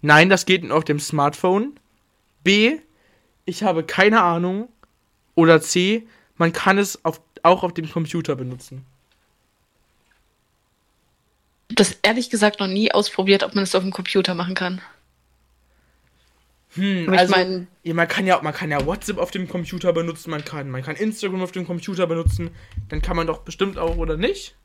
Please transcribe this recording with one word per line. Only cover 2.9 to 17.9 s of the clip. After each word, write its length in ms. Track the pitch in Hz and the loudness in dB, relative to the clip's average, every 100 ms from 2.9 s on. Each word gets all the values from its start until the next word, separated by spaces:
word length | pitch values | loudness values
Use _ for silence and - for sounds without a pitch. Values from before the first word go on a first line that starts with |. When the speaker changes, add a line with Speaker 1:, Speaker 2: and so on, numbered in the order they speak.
| _ _ _ _ _ - | _ _ _ _ _ -10
Speaker 1:
ich 180 | 175 | -2
habe 200 | 208 165 | 0 0
keine 380 | 156 - 202 220 | -2 4 4 6
Ahnung. 460 | 175 170 175 190 240 _ _ _ _ _ _ - | 2 2 -2 -4 -8 _ _ _ _ _ _ 4
Oder 260 | 165 160 | 6 6
C, 460 | 160 180 185 220 226 _ _ _ | 4 0 2 0 -4 _ _ _
man 140 | 165 | -2
kann 240 | 170 - 196 | 0 2 2
es 260 | 202 - 160 | 0 -2 -6
auf, 160 | 156 _ - | -6 _ 0
auch 200 | 170 180 | 4 4
auf 100 | 180 | 0
dem 160 | 175 160 | -6 -8
Computer 460 | - 160 170 156 135 | -6 -4 -6 -4 -6
benutzen. 500 | 127 123 - 131 - _ _ _ _ _ _ _ _ _ _ _ _ _ _ _ _ _ _ _ _ _ _ _ _ _ _ _ _ | -6 -12 -16 -20 -20 _ _ _ _ _ _ _ _ _ _ _ _ _ _ _ _ _ _ _ _ _ _ _ _ _ _ _ _
Speaker 2:
Ich 40 | |
hab 20 | 233 | 2
das 200 | 196 - | 2 2
ehrlich 280 | - 233 240 | -2 -2 -2
gesagt 300 | 220 208 208 | 2 2 2
noch 80 | 196 | -4
nie 240 | 190 220 | 0 0
ausprobiert, 520 | - 208 - 190 196 | 0 -2 -2 2 2
ob 120 | 190 202 | 2 -2
man 80 | |
es 120 | 190 196 | 0 0
auf 80 | |
dem 80 | 185 | -2
Computer 400 | 190 185 196 190 | -6 -2 0 0
machen 220 | 175 175 185 | -4 -4 -4
kann. 260 | 180 185 - _ _ _ _ _ _ _ _ _ _ _ _ _ _ _ _ _ _ | -6 -6 -14 _ _ _ _ _ _ _ _ _ _ _ _ _ _ _ _ _ _
Speaker 1:
Hm, 300 | 160 196 190 165 | -4 -2 0 2
Speaker 2:
Aber 60 | 185 | 4
ich 40 | |
Speaker 1:
also, 120 | 185 190 | 4 4
Speaker 2:
mein 320 | 185 185 180 _ | 2 -4 -10 _
Speaker 1:
ja, 100 | 170 | -6